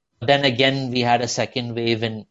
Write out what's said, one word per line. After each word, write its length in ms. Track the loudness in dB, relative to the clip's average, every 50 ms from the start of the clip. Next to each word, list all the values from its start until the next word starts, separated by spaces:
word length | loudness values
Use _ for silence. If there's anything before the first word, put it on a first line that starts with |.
| _ _ _ _
Then 220 | 2 2 2 4 4
again, 460 | 0 2 2 2 2 2 0 -4 -2
we 100 | -2 0
had 200 | 2 2 2 2
a 60 | 0
second 480 | -2 -2 -4 -4 -4 -4 -6 -6 -4 -6
wave 280 | -2 0 0 0 0 -2
in 220 | -6 -6 -10 -14 _